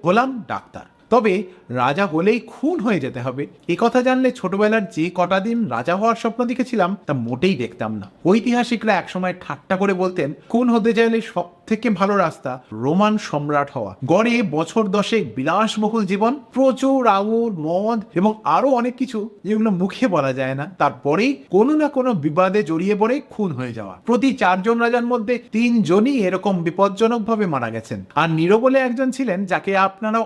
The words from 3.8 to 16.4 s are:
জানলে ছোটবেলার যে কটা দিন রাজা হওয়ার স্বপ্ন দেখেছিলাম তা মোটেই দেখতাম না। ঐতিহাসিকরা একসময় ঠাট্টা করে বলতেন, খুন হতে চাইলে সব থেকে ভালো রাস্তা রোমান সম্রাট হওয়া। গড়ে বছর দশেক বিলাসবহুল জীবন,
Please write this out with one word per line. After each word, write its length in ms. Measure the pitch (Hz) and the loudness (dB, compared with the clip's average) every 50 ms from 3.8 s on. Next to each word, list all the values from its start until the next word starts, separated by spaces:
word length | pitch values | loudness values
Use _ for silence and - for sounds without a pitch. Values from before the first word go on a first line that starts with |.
| 226 240 233 254 | 2 2 2 2
জানলে 260 | 247 254 254 262 262 254 | 2 2 2 2 2 0
ছোটবেলার 520 | 247 - - 180 185 196 208 214 220 226 208 - | -2 -2 -6 -4 0 0 2 2 2 0 -2 -2
যে 160 | - 156 160 180 175 | -4 -4 -4 -2 -2
কটা 240 | 180 175 180 190 196 | -2 0 0 0 0
দিন 180 | 190 226 233 240 220 143 | 0 -2 -2 -2 -2 -2
রাজা 260 | 117 113 131 170 175 | -2 -4 -2 -2 -2
হওয়ার 240 | 196 214 233 226 226 | 0 2 0 0 0
স্বপ্ন 180 | - 233 220 247 247 | -2 -4 -2 -2 -4
দেখেছিলাম 460 | 240 254 - 240 - 240 214 180 175 202 196 - | -4 -2 -4 -4 -2 0 0 0 0 -2 -6 -4
তা 80 | - 147 127 | -4 -4 -4
মোটেই 380 | 113 117 127 127 180 190 190 | -2 -4 -4 0 0 0 0
দেখতাম 360 | 127 120 107 - - 117 110 110 | 0 -4 -8 -6 -6 -6 -6 -6
না। 120 | 104 95 - _ _ - | -8 -10 -12 _ _ 2
ঐতিহাসিকরা 680 | 160 196 233 226 247 240 240 240 240 240 220 - 220 202 | 2 2 4 2 0 0 0 0 -2 -2 -2 0 0 0
একসময় 400 | 175 151 - - 185 185 180 180 180 | 0 0 -4 -6 -4 -4 -4 -4 -6
ঠাট্টা 340 | - - 147 - - - 190 | -10 -12 -12 -10 -4 -4 -2
করে 180 | 185 196 202 196 | 0 2 0 0
বলতেন, 340 | 180 185 185 185 180 143 139 165 - - - | 0 -2 -2 -2 -2 -4 -4 -6 -10 -8 -2
খুন 180 | - 233 254 240 | 0 0 2 4
হতে 220 | 233 233 202 233 | 2 2 2 2
চাইলে 260 | 220 220 233 226 226 226 220 | 4 4 2 2 2 0 -4
সব 220 | - - 175 175 - - _ - | -4 -6 -6 -6 -8 -10 _ -6
থেকে 220 | - 226 214 226 240 | -4 -4 -2 0 -2
ভালো 240 | 208 165 196 196 208 | 0 0 0 0 2
রাস্তা 340 | 196 180 160 - - - 135 127 131 - - | 2 0 0 -2 -6 -8 -8 -8 -8 -12 -12
রোমান 420 | 110 110 120 135 160 190 208 214 214 214 | -8 -4 -2 0 2 2 2 2 2 0
সম্রাট 480 | - - - 147 147 147 147 143 143 143 | -4 -4 -6 -4 -2 0 0 0 0 -2
হওয়া। 220 | - 131 107 95 92 - - | -4 -8 -8 -8 -10 -6 0
গড়ে 300 | 127 165 196 226 240 233 240 220 170 | 2 2 4 4 2 2 0 0 -2
বছর 320 | 147 151 165 - - 226 220 202 | -2 -2 -4 -2 0 0 0 0
দশেক 340 | 185 208 196 - 233 220 180 123 - | 0 0 0 0 0 -2 -2 -2 -6
বিলাসবহুল 720 | 131 131 156 170 196 220 208 - 214 214 208 220 226 208 | -4 -2 0 2 2 0 0 0 -2 -2 0 0 0 0
জীবন, 260 | 175 196 196 214 233 277 294 | 0 0 0 2 0 0 -2